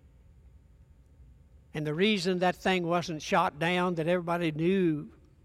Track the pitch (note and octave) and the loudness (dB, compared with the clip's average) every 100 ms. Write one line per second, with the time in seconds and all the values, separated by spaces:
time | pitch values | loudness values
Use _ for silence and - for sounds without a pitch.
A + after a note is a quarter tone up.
0 | - - - - - - - - - - | -20 -20 -20 -20 -20 -20 -20 -20 -20 -20
1 | - - - - - - - D#3 D3+ D3+ | -20 -20 -20 -20 -20 -20 -12 -8 -4 0
2 | G#3 G#3 F3 F#3 F3+ - G3 F#3 E3+ F3 | 2 2 0 0 0 0 0 0 0 0
3 | E3+ D#3 - F#3+ F3+ C#3+ E3 F3+ F3+ E3 | -2 -8 0 2 2 0 -2 0 0 0
4 | D#3 F3+ E3+ F3 E3+ D3+ E3+ G3 F3 D3+ | 0 -2 -2 -2 -2 0 2 2 2 0
5 | - - - _ | -6 -18 -20 _